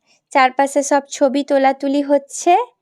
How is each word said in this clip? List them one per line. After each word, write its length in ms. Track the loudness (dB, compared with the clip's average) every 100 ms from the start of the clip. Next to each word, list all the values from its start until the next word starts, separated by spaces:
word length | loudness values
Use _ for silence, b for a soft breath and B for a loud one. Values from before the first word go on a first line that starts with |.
| _ _ _
চারপাশে 480 | 0 2 2 -2 -2 0
সব 120 | -2 -2 -4
ছবি 260 | -2 -2 -2
তোলাতুলি 520 | 0 0 0 -2 -2 0
হচ্ছে। 400 | -2 -2 -6 0 0 0 _